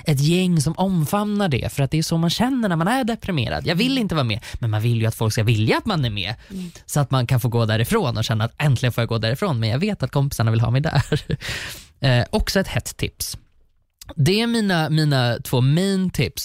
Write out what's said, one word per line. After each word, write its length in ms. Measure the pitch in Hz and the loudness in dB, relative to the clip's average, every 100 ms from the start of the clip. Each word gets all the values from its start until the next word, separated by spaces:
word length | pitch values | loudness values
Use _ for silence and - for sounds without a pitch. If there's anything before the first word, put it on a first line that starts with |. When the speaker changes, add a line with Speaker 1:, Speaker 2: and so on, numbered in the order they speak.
Speaker 1:
ett 160 | - 139 | -2 2
gäng 400 | 147 175 185 170 | 2 2 2 2
som 140 | 143 165 | 0 0
omfamnar 720 | 190 180 151 208 208 202 196 | 0 0 0 0 0 0 0
det, 240 | 123 - | 0 -2
för 100 | - | -2
att 80 | 135 | 0
det 80 | 156 | 0
är 40 | |
så 160 | 160 165 | 0 0
man 120 | 170 | 0
känner 380 | - 240 269 214 | 0 0 0 0
när 80 | 165 | 0
man 120 | 175 | 2
är 160 | 269 | 0
deprimerad. 640 | 233 226 - 160 110 76 - | -2 -4 -4 -2 -2 -2 -2
Jag 80 | 175 | 0
vill 160 | 254 | 0
Speaker 2:
Mm. 80 | 269 | 0
Speaker 1:
inte 120 | 202 | -2
vara 100 | 160 | -2
med, 160 | 120 104 - - | -2 -4 -8 -6
men 120 | 120 | -2
man 120 | 107 | 0
vill 180 | 117 117 | 0 0
ju 60 | 110 | 0
att 80 | |
folk 180 | - 110 | 0 -2
ska 100 | - | 0
vilja 360 | 107 107 110 302 | 0 2 2 0
att 80 | 240 | 0
man 180 | 175 | -2
är 60 | 123 | -2
med. 240 | 101 90 117 - | -4 -8 -10 -12
Speaker 2:
Mm. 200 | 190 175 - - | -12 -12 -14 -4
Speaker 1:
Så 140 | 151 | -2
att 100 | 139 | 0
man 160 | 131 120 | 0 2
kan 140 | 127 | 0
få 80 | 120 | 2
gå 180 | 117 113 | 0 2
därifrån 500 | 110 117 220 143 110 | 0 2 0 0 -2
och 80 | |
känna 200 | 110 110 | -2 0
att 100 | 113 - | -2 0
äntligen 340 | 147 120 123 | 2 2 0
får 100 | 117 | 0
jag 60 | 117 | -2
gå 100 | 113 | 0
därifrån, 420 | 113 - 202 120 | -2 -2 -2 0
men 80 | 110 | 0
jag 100 | 123 | 0
vet 240 | 208 196 | -2 -2
att 80 | 131 | -2
kompisarna 400 | 143 139 - 110 | 0 0 0 2
vill 100 | 113 | 2
ha 100 | 117 | 2
mig 100 | 127 | 2
där. 220 | 160 - - 151 - | 2 0 0 -2 -2
<laughs> 100 | 151 - - - - - - | -6 -6 -10 -10 -14 -20 -2
Eh, 240 | 135 120 - | 2 2 2
också 300 | 214 - 196 | 0 0 0
ett 80 | 190 | 0
hett 280 | - - - | -4 -6 -6
tips. 420 | - - - - _ _ _ _ _ - - - | -6 -6 -10 -12 _ _ _ _ _ -20 -8 0
Det 240 | 143 208 | 2 2
är 60 | 233 | 2
mina, 440 | 233 202 175 156 | 0 2 2 2
mina 480 | 156 151 135 120 117 | 2 2 2 2 -2
två 160 | - 127 | -2 2
main 500 | 131 156 196 190 185 | 4 2 2 0 0
tips. 320 | 170 131 - | 0 -2 -4